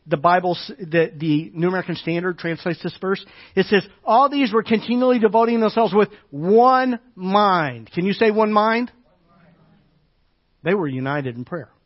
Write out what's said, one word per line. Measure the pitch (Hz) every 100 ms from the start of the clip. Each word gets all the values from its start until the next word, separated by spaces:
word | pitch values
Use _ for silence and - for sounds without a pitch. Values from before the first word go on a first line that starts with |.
| -
the | 156
Bible, | 160 180 180 175
s-, | - 208
the, | 180 165 160 151
the | 160 147 -
New | 165 175
American | 185 170
Standard | 165 - 170 180 175
translates | 170 165 180 160
this | 185 -
verse. | 185 196 - - -
It | - 190
says, | 202 - _
"All | - 226 277
these | 285 254
were | 220
continually | - 220 - 247 254 247
devoting | 214 214 226 233
themselves | 220 226 220
with | 190 202 - _
one | 139 170 220 247 254 254 233 _
mind." | - 185 202 208 180 147 120 107
Can | -
you | 185
say | 196 226
one | 214 214
mind? | 214 214 226 247 _ _ _ _ _ _ _ _ _ _ _ _ _ _ _ _ _
They | 156
were | 202 156
united | 131 131 147 131 120
in |
prayer. | 123 175 117 _